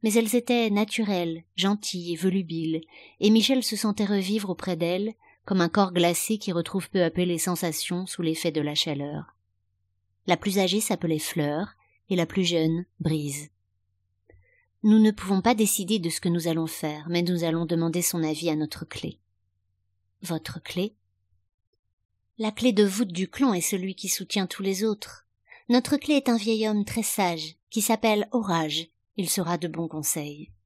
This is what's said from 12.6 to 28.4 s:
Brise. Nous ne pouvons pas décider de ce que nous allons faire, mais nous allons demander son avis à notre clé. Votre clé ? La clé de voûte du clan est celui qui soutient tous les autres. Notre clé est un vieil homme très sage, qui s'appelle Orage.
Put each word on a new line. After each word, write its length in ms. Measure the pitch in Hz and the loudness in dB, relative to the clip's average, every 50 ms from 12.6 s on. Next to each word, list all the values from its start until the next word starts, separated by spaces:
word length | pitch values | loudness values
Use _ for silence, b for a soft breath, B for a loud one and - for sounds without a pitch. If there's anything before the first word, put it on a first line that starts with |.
| 160 160 165 165 180 _ _ _ | 2 2 2 0 -2 _ _ _
Brise. 480 | 165 160 156 156 147 147 139 143 147 156 _ _ _ _ _ _ _ _ _ _ _ _ _ _ _ b b b b b b b b b b _ - | -2 0 0 0 -2 -4 -8 -8 -12 -14 _ _ _ _ _ _ _ _ _ _ _ _ _ _ _ b b b b b b b b b b _ 2
Nous 160 | 214 214 220 | 4 6 6
ne 120 | 214 214 | 6 4
pouvons 300 | 208 - - 190 202 190 | 4 0 -2 0 0 2
pas 140 | 180 226 247 | 4 2 4
décider 440 | 208 220 202 - - 196 175 214 220 | 4 2 0 2 -2 -2 -2 -2 0
de 100 | 165 165 | 0 -2
ce 120 | 160 - | -4 -2
que 80 | - 180 | 0 0
nous 180 | 170 170 160 170 | 0 0 0 0
allons 200 | 160 160 165 160 | 0 0 -2 -4
faire, 400 | - - - 156 151 151 151 160 | -6 -6 -6 -6 -6 -8 -8 -2
mais 120 | 170 175 | 0 0
nous 220 | 175 170 180 170 165 | 2 2 0 0 0
allons 220 | 165 160 165 170 | 0 0 0 0
demander 360 | 160 170 165 165 165 160 175 | 0 0 0 0 2 0 0
son 220 | 170 - - 175 160 | -2 -2 -2 -2 -2
avis 260 | 156 156 151 165 170 | -2 -2 -2 -2 -2
à 60 | 156 | -2
notre 300 | 151 156 151 - - - | -2 -2 -4 -6 -10 -14
clé. 340 | - - - - - - _ _ _ _ _ _ _ _ _ _ _ _ _ _ _ _ _ _ _ _ _ | -12 -12 -10 -10 -10 -10 _ _ _ _ _ _ _ _ _ _ _ _ _ _ _ _ _ _ _ _ _
Votre 420 | - 175 170 160 - - - 165 _ | -8 -6 -6 -6 -6 -8 -12 -12 _
clé ? 320 | - - 175 185 214 _ _ _ _ _ _ _ _ _ _ _ _ _ _ _ _ _ _ _ _ _ _ _ _ _ _ _ _ _ _ | -8 -4 -4 -4 -4 _ _ _ _ _ _ _ _ _ _ _ _ _ _ _ _ _ _ _ _ _ _ _ _ _ _ _ _ _ _
La 140 | 214 214 | -4 -4
clé 200 | 214 - 226 254 | -4 2 2 2
de 140 | 226 190 208 | 6 6 4
voûte 260 | 202 190 202 240 190 | 4 4 0 -2 -2
du 160 | 175 165 190 180 | 0 -4 -4 -4
clan 260 | - - 269 262 208 | 0 0 2 2 2
est 60 | 180 | 2
celui 360 | 165 - - 190 180 190 185 | 0 -2 -2 -4 -4 -6 -8
qui 120 | - - 190 | -8 -6 -4
soutient 400 | - - 190 - - 208 190 180 | -4 -4 -4 -4 -2 -2 -2 -2
tous 160 | - - 196 | -4 -4 -2
les 220 | 196 190 185 208 | -2 -2 0 0
autres. 420 | 220 208 208 - - - - _ _ _ _ B B B B B B | -2 -2 -2 -8 -16 -18 -20 _ _ _ _ B B B B B B
Notre 300 | 240 247 247 - - 285 | 4 4 4 4 0 0
clé 160 | - - 302 | 2 4 2
est 160 | 285 277 - | 2 4 2
un 80 | 233 233 | 0 0
vieil 320 | 202 220 226 214 220 214 | 2 0 0 0 0 0
homme 160 | 214 208 202 | 0 0 -2
très 180 | 208 - 233 220 | -2 -2 -4 -4
sage, 540 | - - - 202 180 170 160 156 156 160 _ _ _ | -2 0 0 0 0 0 -2 -6 -10 -14 _ _ _
qui 120 | - 220 | -4 -2
s'appelle 480 | 208 - 226 220 - 226 214 214 202 - | 2 2 0 2 4 2 2 2 0 0
Orage. 560 | - 240 | -2 -2